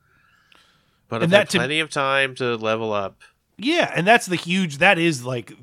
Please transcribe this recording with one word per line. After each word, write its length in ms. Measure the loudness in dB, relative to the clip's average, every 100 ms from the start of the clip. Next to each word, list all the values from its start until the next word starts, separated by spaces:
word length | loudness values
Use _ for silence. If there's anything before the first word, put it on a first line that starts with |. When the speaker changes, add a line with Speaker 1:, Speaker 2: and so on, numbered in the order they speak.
| _ _ _ _ _ _ _ _ _ _ -10
Speaker 1:
But 160 | -4
Speaker 2:
And 80 | 4
Speaker 1:
I've 40 | 4
had 60 | 4
Speaker 2:
that 20 |
to 80 | 0
Speaker 1:
plenty 220 | 0 -2
of 100 | -2
time 460 | -2 0 0 0 -2
to 180 | -4
level 380 | -2 -2 -2 -2
up. 280 | -4 -4 -10 -20 _ _ -8
Speaker 2:
Yeah, 340 | -2 0 0 0
and 100 | 4
that's 200 | 4 2
the 100 | -4
huge, 420 | -2 -2 -2 2
that 180 | 2 4
is, 280 | 2 0
like, 280 | -4 -6 -8 -16